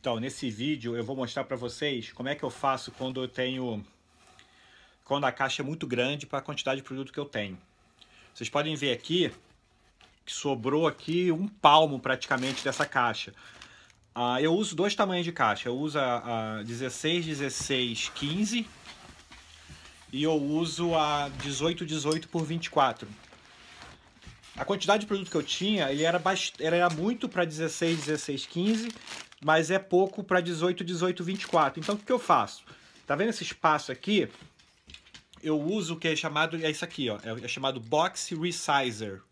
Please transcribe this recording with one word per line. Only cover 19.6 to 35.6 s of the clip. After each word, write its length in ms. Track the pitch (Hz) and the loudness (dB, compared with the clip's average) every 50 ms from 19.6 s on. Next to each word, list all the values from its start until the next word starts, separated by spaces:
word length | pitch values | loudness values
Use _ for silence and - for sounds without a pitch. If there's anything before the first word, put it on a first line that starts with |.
| - - - - - - - - - - | -20 -20 -20 -20 -20 -20 -20 -20 -16 -8
E 100 | - 135 | -2 0
eu 120 | 151 156 160 | 2 2 2
uso 600 | 151 139 143 151 160 170 165 147 170 175 170 165 | 2 2 2 0 0 0 0 -2 -2 0 2 4
a 360 | 160 151 151 147 147 143 143 | 4 4 4 2 0 0 -2
dezoito, 560 | 135 - - 143 139 127 147 170 175 - 180 | -6 -6 -6 -6 -4 0 0 0 0 -2 -4
dezoito 420 | 151 156 156 139 151 156 165 - - | -4 -4 -2 0 0 0 0 -2 -4
por 160 | - 170 160 | -4 -4 -2
vinte 220 | 147 165 170 165 | -2 -4 -4 -6
e 40 | - | 0
quatro. 380 | - 156 135 127 113 - - 101 104 - - - - - - - - - - - - - - - - - _ - _ - - - - - - - - | 4 4 4 4 2 -2 -10 -16 -16 -18 -20 -20 -20 -20 -20 -20 -20 -20 -20 -20 -20 -20 -20 -20 -20 -20 _ -20 _ -20 -20 -20 -20 -20 -20 -18 -10
A 120 | - - | -8 -4
quantidade 340 | - 202 196 - 180 202 220 | -4 -2 -2 4 4 4 4
de 60 | 208 | 4
produto 240 | 214 202 196 185 185 | -2 -2 -4 -4 -2
que 60 | - | -2
eu 60 | 160 | -2
tinha, 480 | 139 - - - 180 202 214 196 151 135 | 0 0 -4 -2 0 2 2 2 2 2
ele 120 | 139 147 | 2 2
era 160 | 156 165 170 180 | 2 2 2 4
bast-, 340 | 160 185 196 - - - - - | 2 2 0 2 -2 -4 -6 -2
ele 180 | 143 160 170 | 0 2 4
era 140 | 175 175 175 | 6 4 4
muito 360 | 165 151 170 214 247 233 - | 4 2 0 0 0 -2 -4
pra 200 | - - 180 175 | -2 0 0 0
dezesseis, 540 | 165 151 156 165 160 - - 170 165 170 160 | 0 0 -4 -4 -4 -2 0 0 2 2 0
dezesseis, 460 | 139 147 156 147 - - 143 131 - | 0 -2 -2 -2 -2 -4 -6 -6 -6
quinze, 480 | - - 170 185 208 226 220 226 233 - - - - - - - - - _ | -6 -4 0 2 2 2 2 0 -6 -10 -12 -14 -14 -14 -14 -14 -18 -18 _
mas 260 | 147 151 156 160 160 151 | 2 4 4 4 4 4
é 120 | 185 190 | 0 0
pouco 420 | 190 - - 180 190 190 - - | 0 4 4 4 4 4 0 -8
pra 180 | 196 - 185 180 | -2 2 2 2
dezoito, 440 | 170 175 170 156 165 180 180 180 190 | 2 2 -2 0 0 0 0 0 -2
dezoito, 400 | 170 180 160 175 180 180 - 175 | -4 0 0 0 0 0 -2 -4
vinte 180 | 170 190 208 | -4 -4 -4
e 40 | - | -4
quatro. 340 | - - 165 151 135 - 170 | 2 4 4 4 4 0 -2
Então, 160 | 160 - 208 | -2 -2 -2
o 20 | 208 | -2
que 60 | - | 0
que 80 | - | 0
eu 80 | 254 240 | 0 0
faço? 420 | - - 170 131 104 - - - - - - - - - - - - | 4 4 4 4 4 0 -4 -16 -18 -20 -20 -20 -20 -20 -20 -20 -4
Tá 120 | - 139 | -2 0
vendo 140 | 147 196 233 | 0 2 0
esse 120 | 226 - | 0 -2
espaço 480 | 170 - - - - 160 151 147 - - | -6 -8 -6 2 4 4 4 4 0 -4
aqui? 400 | 127 - - 196 214 196 139 - - - - - _ _ - _ _ _ _ - - - _ - - - _ _ - - | -8 -6 0 2 2 4 2 0 -4 -18 -20 -20 _ _ -20 _ _ _ _ -20 -20 -20 _ -20 -20 -20 _ _ -20 -8
Eu 180 | - 156 156 151 | -2 0 0 0